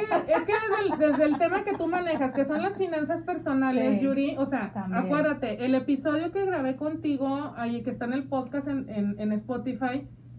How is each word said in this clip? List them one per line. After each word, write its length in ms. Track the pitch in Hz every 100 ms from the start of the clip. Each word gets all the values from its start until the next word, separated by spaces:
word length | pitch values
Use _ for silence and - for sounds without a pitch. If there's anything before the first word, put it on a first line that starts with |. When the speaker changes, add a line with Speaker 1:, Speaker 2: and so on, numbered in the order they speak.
| 427 - -
Speaker 1:
que, 80 |
es 120 | - 339
que 80 |
desde 520 | 427 440 427 392 302 302
el, 60 |
desde 120 | 277 302
el 120 | 285
tema 260 | 339 392
que 100 | 403
tú 140 | 381 330
manejas, 460 | 359 349 311 262
que 100 | 277 269
son 180 | 302
las 140 | 370 392
finanzas 420 | 370 320 294 339
personales, 800 | 359 339 311 269 262 254 262 208
Speaker 2:
Sí, 60 | 269
Speaker 1:
Yuri, 300 | 269 277 269
o 80 | 269
sea, 240 | 262 208
Speaker 2:
también. 300 | 208 190 226 -
Speaker 1:
acuérdate, 600 | 294 302 285 233 214 254
el 100 | 262
episodio 560 | 254 269 311 302 339
que 140 | 392 381
grabé 320 | 339 262 262
contigo, 760 | 302 320 311 269 269 277 285 233
ahí 280 | 233 240
que 80 | 247
está 140 | - 240
en 80 |
el 100 | 269 277
podcast 400 | 262 254 285 285
en, 220 | 269 -
en, 300 | 214 202 202
en 120 | 214
Spotify, 720 | 214 - 247 254 - 254 269 294 - -